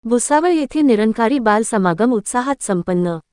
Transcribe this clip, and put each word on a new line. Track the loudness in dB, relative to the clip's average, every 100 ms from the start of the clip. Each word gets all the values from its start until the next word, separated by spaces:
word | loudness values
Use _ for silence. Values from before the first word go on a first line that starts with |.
भुसावळ | 0 -2 2 0 2
येथे | 0 -2 0
निरंकारी | 2 4 0 0 0 2
बाल | 2 0
समागम | 0 0 0 2 0
उत्साहात | 0 -2 -4 -4 -6
संपन्न. | -4 -4 -2 -2 -2 -6 _